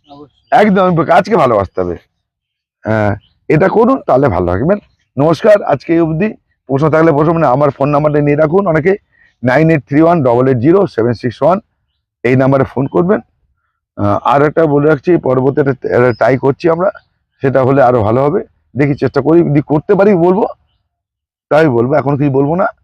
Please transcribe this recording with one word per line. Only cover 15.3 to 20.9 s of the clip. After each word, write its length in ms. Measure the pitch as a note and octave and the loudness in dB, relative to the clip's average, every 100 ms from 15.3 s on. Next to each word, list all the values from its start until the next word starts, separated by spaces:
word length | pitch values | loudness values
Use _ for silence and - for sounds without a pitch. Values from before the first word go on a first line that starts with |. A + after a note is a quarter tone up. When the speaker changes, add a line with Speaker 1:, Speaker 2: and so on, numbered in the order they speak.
| C3 C3 C3+ | 0 0 0
Speaker 2:
একটা, 100 | C#3 | -2
একটা 420 | B2+ - G2 B2 | -4 -2 0 0
ট্রাই 240 | A2+ A2+ C3 | 0 0 0
করছি 320 | C3+ C3 E3+ | -2 -2 -2
আমরা, 220 | E3 F#3+ - _ _ _ _ | -2 -4 -6 _ _ _ _
সেটা 220 | C#3 C3 | -2 0
হলে 200 | C3 C#3 | 0 2
আরো 200 | B2 B2 | 2 2
ভালো 220 | G#2 A#2 C#3+ | 0 0 0
হবে। 180 | F#3+ - _ _ A2+ | -2 -8 _ _ -4
দেখি, 180 | C#3+ C#3+ | -4 -2
চেষ্টা 260 | C3+ C#3+ | -2 -2
করি, 180 | C3 E3+ | 0 2
যদি 220 | D3+ C#3+ | 2 -2
করতে 340 | - D3+ - G3 | -2 -4 -2 0
পারি 200 | G3+ F#3 | 2 2
বলবো, 300 | F3 F#3+ - - _ _ _ | 2 0 -2 -8 _ _ _